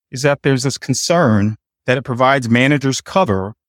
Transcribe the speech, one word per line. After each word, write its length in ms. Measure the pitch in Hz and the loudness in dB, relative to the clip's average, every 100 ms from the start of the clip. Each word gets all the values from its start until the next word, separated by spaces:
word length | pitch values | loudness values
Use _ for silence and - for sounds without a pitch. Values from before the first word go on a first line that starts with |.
| _ | _
is 100 | 131 | -4
that 200 | 143 143 | -2 0
there's 200 | 143 135 | 0 0
this 160 | 135 - | -2 -6
concern 800 | - 127 - 175 147 107 104 107 _ _ - | -6 -4 0 2 4 2 0 -4 _ _ -4
that 120 | 127 | -2
it 40 | |
provides 460 | 131 120 131 139 120 | -2 0 2 2 2
managers 520 | 120 131 147 135 131 | 2 2 2 0 -4
cover 540 | - 196 175 95 98 - | -2 0 0 0 -4 -12